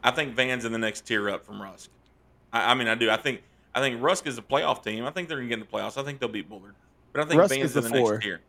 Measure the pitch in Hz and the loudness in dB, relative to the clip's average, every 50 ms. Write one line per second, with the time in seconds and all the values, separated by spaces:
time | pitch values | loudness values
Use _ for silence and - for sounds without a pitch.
0 | - 123 123 160 151 135 117 117 127 127 127 123 117 113 113 113 113 110 104 - | 2 2 2 2 -4 -4 0 0 0 0 0 -2 -4 -4 -2 -2 -2 -2 -4 -6
1 | - - 117 107 101 101 98 - - - 104 101 101 98 90 - - - _ _ | -4 -2 0 0 0 0 -4 -4 -8 -12 -14 -12 -12 -14 -16 -18 -20 -20 _ _
2 | _ _ _ _ _ _ _ _ _ _ - 117 98 117 120 127 120 113 113 113 | _ _ _ _ _ _ _ _ _ _ -2 0 4 4 4 4 4 2 2 4
3 | 117 110 107 110 - 143 123 101 - _ _ _ _ _ _ 127 135 135 - - | 4 4 4 2 0 -4 -4 -4 -10 _ _ _ _ _ _ 0 0 0 -2 0
4 | 123 151 185 185 - 151 127 117 107 _ 135 143 170 151 131 - - 110 107 110 | 0 0 0 0 -2 -6 -8 -8 -6 _ 0 0 2 2 0 -2 -2 -6 -6 -4
5 | 120 135 156 185 175 160 165 139 123 120 120 110 107 - - 104 104 107 - 139 | -6 -6 -6 -6 -8 -6 -8 -8 -4 -4 -4 -6 -6 -6 -6 -4 -4 -4 -6 -6
6 | 139 143 143 135 127 113 107 107 95 - 107 98 95 101 - _ _ _ _ _ | -8 -8 -6 -6 -6 -6 -4 -6 -8 -8 -14 -18 -20 -20 -20 _ _ _ _ _
7 | _ _ _ 143 151 151 165 156 185 202 135 135 135 147 120 143 120 113 117 135 | _ _ _ -4 -2 4 6 6 6 6 4 2 0 0 0 0 0 2 2 4
8 | 120 110 104 110 110 104 90 82 _ | 4 4 2 0 -2 -6 -6 -8 _